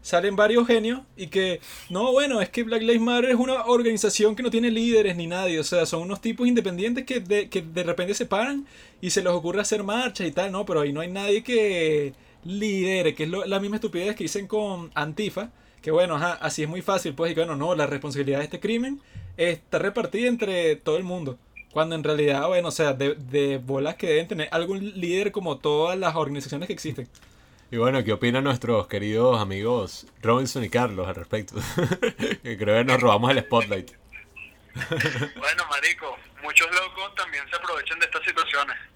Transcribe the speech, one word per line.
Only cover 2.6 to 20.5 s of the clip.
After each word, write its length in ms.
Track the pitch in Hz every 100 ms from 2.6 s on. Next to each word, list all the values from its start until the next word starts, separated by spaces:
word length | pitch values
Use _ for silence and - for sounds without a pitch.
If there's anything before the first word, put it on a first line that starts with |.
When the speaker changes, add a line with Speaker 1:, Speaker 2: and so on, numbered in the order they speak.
Speaker 1:
Black 180 | 226 233
Lives 180 | 226 233
Matter 300 | 233 240 247
es 60 | 240
una 280 | 254 262
organización 720 | 226 240 233 220 214 - 214 214
que 60 |
no 80 | 247
tiene 200 | 226 240
líderes 460 | 226 233 220 202 175
ni 100 | 165
nadie. 320 | 180 185 165
O 60 |
sea, 220 | 147 175 160
son 160 | 165
unos 180 | 175 202
tipos 260 | 226 220 247
independientes 600 | 240 190 175 214 240 262
que 140 | 254
de, 280 | 180 208 202
que 140 | 190
de 200 | 160 165
repente 300 | 170 175 180
se 140 | 208 240
paran 400 | 202 247 285 277 - - -
y 80 | 180
se 120 | 196
les 100 | 180
ocurre 300 | 175 165 190
hacer 200 | 202 214
marchas 420 | 202 220 254 - 180
y 60 |
tal. 200 | 147 196
No, 140 | 190 196
pero 140 | 165
ahí 120 | 147
no 80 | 147
hay 80 | 170
nadie 320 | 190 202 202
que 680 | 233 240 208 180 160 151 143 135 - _
lidere, 720 | 170 196 214 196 185 190 170
que 100 | -
es 60 | 156
lo, 140 | 185 190
la 120 | 196
misma 180 | 202 214
estupidez 380 | 220 170 190 214
que 80 |
dicen 220 | 165 202 196
con 440 | 214 208 185 165
Antifa. 560 | - 147 156 208 - 226 - - _
Que 80 | -
bueno, 240 | 156 180 151
ajá, 160 | 175
así 300 | 165 156 -
es 40 | 151
muy 140 | 175
fácil, 320 | 190 190 180
pues, 160 | 135 165
y 40 |
que 60 | 160
bueno, 120 | 165
no, 220 | 143 151 170
la 100 | 143
responsabilidad 520 | 139 143 135 139 139
de 60 |
este 140 | 151 175
crimen 420 | 202 233 254 277 _ - - -
está 420 | 175 165 _ 175
repartida 480 | 190 220 226 196 247
entre 460 | 240 220